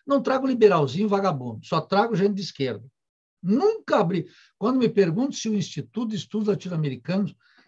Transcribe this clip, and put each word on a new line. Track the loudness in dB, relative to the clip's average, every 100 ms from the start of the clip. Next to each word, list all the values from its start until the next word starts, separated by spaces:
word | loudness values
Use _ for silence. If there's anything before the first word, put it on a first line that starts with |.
| -2
Não | 0
trago | 2 0 0
liberalzinho, | 4 6 6 2 0 0
vagabundo. | 0 0 -2 -6 -12
Só | -4 -4
trago | 0 0 2
gente | 2 0
de | -2
esquerda. | -8 -6 -6 -6 -12 _ _ _ _ _
Nunca | 0 2 2 0 0 2
abri. | 2 -2 -6 -16 _ _
Quando | 0 2
me | 2
perguntam | 4 2 2 -2
se | -4 -4
o |
Instituto | -2 -2 -8 -8 -6 -4
de | -6
Estudos | -6 -4 -2
Latino-Americanos | -2 -4 -4 -4 -4 -2 0 0 -4 _ _